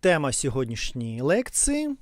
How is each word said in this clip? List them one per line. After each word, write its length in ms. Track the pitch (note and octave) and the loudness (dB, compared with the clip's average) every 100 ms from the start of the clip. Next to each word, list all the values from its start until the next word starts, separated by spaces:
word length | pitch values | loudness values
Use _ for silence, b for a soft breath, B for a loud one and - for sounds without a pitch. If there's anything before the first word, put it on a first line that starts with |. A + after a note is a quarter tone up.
Тема 300 | F#3+ E3+ C#3+ | 4 4 2
сьогоднішньої 880 | A#2+ C#3+ B2 B2 A2+ - B2+ A#2 A2+ | 0 -2 -2 -2 -2 -4 -4 -6 -2
лекції — 720 | C3+ G3 C4 - - C#4+ D4+ C#4 | 0 0 0 0 0 0 -2 -6